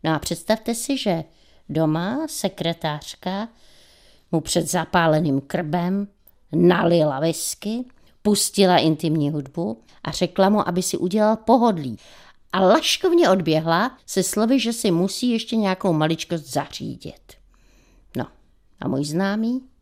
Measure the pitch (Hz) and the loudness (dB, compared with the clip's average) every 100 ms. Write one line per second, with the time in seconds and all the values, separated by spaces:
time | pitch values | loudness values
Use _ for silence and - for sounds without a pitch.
0 | 160 160 - - - 226 - 233 - 269 | -2 -4 -4 -8 -2 -2 -2 -6 -4 -2
1 | 208 165 - _ _ _ - 147 160 156 | 0 -2 -4 _ _ _ -6 0 2 0
2 | 180 262 311 - 196 - 165 165 160 151 | -2 -4 -6 -6 -6 -4 -6 -4 -6 -6
3 | - - 185 196 226 _ - - _ _ | -10 -10 -8 -6 -8 _ -20 -20 _ _
4 | - _ _ 165 151 175 156 180 160 180 | -20 _ _ -4 -2 -4 -2 -4 0 2
5 | 165 156 160 135 139 175 151 175 175 190 | 4 2 2 -2 -4 -6 -2 -2 -2 -4
6 | 202 _ _ _ _ 156 175 175 170 170 | -6 _ _ _ _ 2 4 4 2 2
7 | 151 135 160 160 - - 202 233 254 - | 2 0 -2 -2 -8 -8 -8 -8 -10 -16
8 | _ _ 208 202 - - 190 180 151 151 | _ _ 0 0 0 4 6 6 4 0
9 | 165 160 143 151 135 170 180 226 _ - | 0 0 0 -2 -8 -6 -6 -8 _ -12
10 | - - 175 - 190 208 - 175 185 - | -10 -4 -4 2 4 4 0 -2 -2 -2
11 | 175 208 214 220 - 240 233 180 135 104 | -2 2 2 2 4 4 4 0 -6 -10
12 | - - - _ _ 185 190 320 - - | -16 -20 -20 _ _ 2 4 4 2 0
13 | 370 339 302 190 165 156 165 165 247 - | 2 4 4 4 2 0 2 0 0 -6
14 | - - 180 - 226 269 226 233 208 170 | -6 -4 -2 0 2 2 0 -2 0 2
15 | 185 - 247 226 226 226 202 185 196 156 | 0 -2 -2 -2 -2 -2 0 0 0 0
16 | 156 165 - 170 135 - - - - - | 0 -2 -4 -8 -4 -6 -6 -10 -12 -12
17 | - - _ - _ _ _ _ _ _ | -16 -18 _ -20 _ _ _ _ _ _
18 | _ 127 117 _ _ _ _ _ 135 131 | _ -10 -10 _ _ _ _ _ -6 -4
19 | 147 160 196 208 226 254 262 _ | -4 -2 -2 -2 -4 -4 -8 _